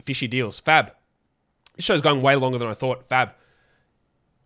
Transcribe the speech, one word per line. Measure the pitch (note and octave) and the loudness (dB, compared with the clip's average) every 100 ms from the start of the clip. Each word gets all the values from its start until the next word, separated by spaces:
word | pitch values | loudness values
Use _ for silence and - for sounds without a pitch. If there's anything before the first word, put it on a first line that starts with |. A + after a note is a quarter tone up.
fishy | - C3 A#2+ | -8 -6 -4
deals. | B2+ A2 - | -4 -6 -4
Fab. | - D#3 G#2+ - _ _ _ _ _ _ - - | 2 4 2 -6 _ _ _ _ _ _ -20 -8
This | F3 | -2
show's | F3 | 0
going | D3+ C#3 | 2 2
way | C3+ C#3 | 2 2
longer | C3 B2+ | 0 -4
than | A#2 | -6
I | |
thought. | G#2 C3 B2 - | -6 -6 -6 -2
Fab. | B2+ A#2+ - _ _ _ _ _ _ _ _ _ _ | -2 -2 -6 _ _ _ _ _ _ _ _ _ _